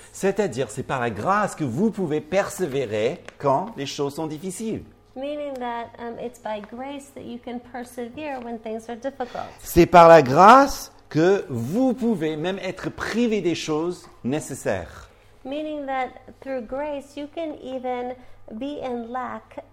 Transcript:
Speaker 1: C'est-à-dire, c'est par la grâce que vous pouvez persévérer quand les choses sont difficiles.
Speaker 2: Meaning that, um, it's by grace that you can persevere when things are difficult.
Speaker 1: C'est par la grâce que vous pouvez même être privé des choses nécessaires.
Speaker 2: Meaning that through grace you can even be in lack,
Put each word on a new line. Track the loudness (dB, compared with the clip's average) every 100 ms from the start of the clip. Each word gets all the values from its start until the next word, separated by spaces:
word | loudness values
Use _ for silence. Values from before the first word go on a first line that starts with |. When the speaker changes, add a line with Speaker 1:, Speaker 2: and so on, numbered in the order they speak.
| -20
Speaker 1:
C'est-à-dire, | -2 -2 0 -2 -2 -4
c'est | -6
par | -6 -2
la | -2
grâce | -2 0 0 0
que | -2
vous | -4 0 0
pouvez | 0 -2 -2
persévérer | 0 -2 -2 -4 -2 -2 -2 0 0 -2 -12 -2
quand | 2 2 0 -8
les | -8
choses | -4 -4
sont | -4 -6
difficiles. | -6 -10 -8 -6 -6 -10 -20 _ -10
Speaker 2:
Meaning | -8 -6 -8 -8
that, | -8 -8 -10 -12
um, | -12 -10
it's | -10 -10
by | -10 -10 -10
grace | -12 -12 -12 -16
that | -16
you | -14 -12
can | -10 -12 -12
persevere | -14 -12 -12 -12 -10 -10 -8
when | -10 -10
things | -8 -10 -10
are | -8
difficult. | -8 -8 -8 -8 -12 -14
Speaker 1:
C'est | 0 2 8
par | 10 12
la | 12
grâce | 10 8 10 10 8 -2 -12 -20 -4
que | 2 4 2 0
vous | -6 -2 0 0
pouvez | 2 0 0 -2 -2
même | -4 -4
être | -6 -6 -8
privé | -8 -4 0 2 2
des | 0 -2
choses | -2 -2 -2 -6 -14 -8
nécessaires. | -4 -4 -4 -6 -4 -4 -6 -14 -20 -20 -20 -18
Speaker 2:
Meaning | -10 -8 -6 -8 -6
that | -4 -6 -10 -20 -18
through | -8 -8 -6
grace | -6 -6 -8 -10 -12
you | -10
can | -8 -8 -8
even | -10 -8 -6 -6 -6 -10 -16 -20 -16
be | -10 -8 -8
in | -6 -6 -6
lack, | -8 -8 -10 -14 -18 -14